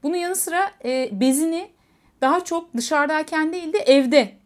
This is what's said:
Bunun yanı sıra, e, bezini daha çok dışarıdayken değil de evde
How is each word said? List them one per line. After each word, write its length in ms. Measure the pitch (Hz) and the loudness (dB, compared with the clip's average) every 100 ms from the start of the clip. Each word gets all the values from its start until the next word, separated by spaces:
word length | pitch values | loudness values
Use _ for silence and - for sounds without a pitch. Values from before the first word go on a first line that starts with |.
Bunun 140 | 285 349 | -2 -4
yanı 200 | 349 381 | -4 -4
sıra, 340 | - 339 392 - | -4 -2 -4 -4
e, 240 | 240 262 254 | -6 -4 -4
bezini 560 | 196 254 269 320 330 415 _ _ _ _ _ | 0 0 2 0 -4 -8 _ _ _ _ _
daha 240 | 262 330 | 0 0
çok 320 | 349 339 339 240 | 0 -6 -4 -8
dışarıdayken 760 | 240 302 285 311 311 320 311 | -2 0 0 -2 -2 -2 -2
değil 200 | 359 339 | -4 -4
de 60 | 415 | -2
evde 540 | - 277 262 285 214 - | 4 4 6 2 2 -6